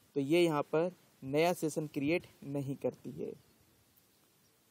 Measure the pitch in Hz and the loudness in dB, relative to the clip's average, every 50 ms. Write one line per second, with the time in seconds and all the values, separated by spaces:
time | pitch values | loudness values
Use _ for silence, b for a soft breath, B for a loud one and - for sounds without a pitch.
0 | _ _ _ 147 139 135 160 175 175 170 151 147 139 - - 156 170 180 175 - | _ _ _ -2 0 2 4 4 6 6 4 2 0 0 0 0 0 0 -4 -10
1 | _ _ _ _ - 135 139 151 165 175 180 - - 151 - 170 156 147 - 147 | _ _ _ _ -10 -2 0 2 2 2 2 0 -2 -2 -2 -4 -6 -4 -4 -4
2 | 139 143 170 185 180 - - _ - 139 139 143 139 135 139 - - 127 - - | -2 0 0 -2 -2 -8 -18 _ -12 -6 -6 -4 -4 -4 -6 -4 -4 -4 -4 -4
3 | - - 143 143 - - - - _ _ _ _ _ _ _ _ _ _ _ _ | -12 -14 -10 -10 -10 -10 -10 -14 _ _ _ _ _ _ _ _ _ _ _ _
4 | _ _ _ _ _ _ _ _ _ _ _ _ _ _ | _ _ _ _ _ _ _ _ _ _ _ _ _ _